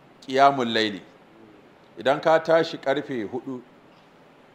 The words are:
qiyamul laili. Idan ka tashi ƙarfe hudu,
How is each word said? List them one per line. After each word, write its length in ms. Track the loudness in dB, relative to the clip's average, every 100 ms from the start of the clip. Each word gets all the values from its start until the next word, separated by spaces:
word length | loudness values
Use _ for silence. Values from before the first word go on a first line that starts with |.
| _ _ -4
qiyamul 480 | 4 4 4 0
laili. 280 | 0 0 -4 -14 -20 _ -20 -20 -20 -20 _ _ -4
Idan 200 | -2 0
ka 180 | 2 2
tashi 380 | 2 0 0 -6
ƙarfe 520 | -4 -4 -4 -8 -8
hudu, 320 | -10 -12 -14 -16 _ _ _ _ _ _ _ _